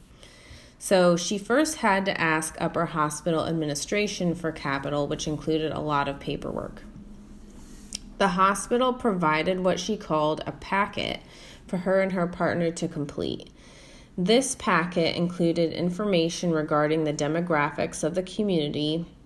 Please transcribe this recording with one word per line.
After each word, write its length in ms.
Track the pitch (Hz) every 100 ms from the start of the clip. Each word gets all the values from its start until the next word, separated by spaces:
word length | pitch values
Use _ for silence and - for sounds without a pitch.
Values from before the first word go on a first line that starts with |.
| - - - - - - - -
So 400 | - 190 175 170
she 180 | - 202
first 400 | 202 254 311 -
had 300 | 220 196 190
to 120 | -
ask 380 | 160 160 160 -
upper 280 | 165 156 165
hospital 600 | 160 151 151 180 160 -
administration 880 | 165 147 147 - 208 208 - 180
for 160 | 165 160
capital, 560 | 156 143 139 143 147 143
which 220 | 151 -
included 440 | 147 - 156 156
a 80 | -
lot 280 | 151 147 143
of 120 | 139
paperwork. 640 | - 143 - - - - - - - - - - - - - - - - - -
The 100 | 190
hospital 640 | 180 190 202 - 240 254
provided 680 | 247 240 185 156 151 165 185
what 220 | 185 175
she 160 | - 214
called 480 | - 156 151 156 -
a 60 |
packet 680 | - - 196 208 - - - - - - - -
for 120 | 185
her 240 | 190 190
and 100 | 190
her 160 | 185 175
partner 420 | 175 165 135 170
to 160 | 170 160
complete. 640 | 156 143 - 71 - - - - - - - - -
This 380 | 180 233 262
packet 640 | - - 175 175 175 160 -
included 560 | 175 - 170 165 160
information 800 | - 175 180 208 180 165 170 180
regarding 500 | 156 151 151 151 160
the 100 | 151
demographics 920 | 147 147 160 175 151 147 - - -
of 100 | 104
the 80 | 185
community 840 | 180 - 208 170 147 143 151 160 170 -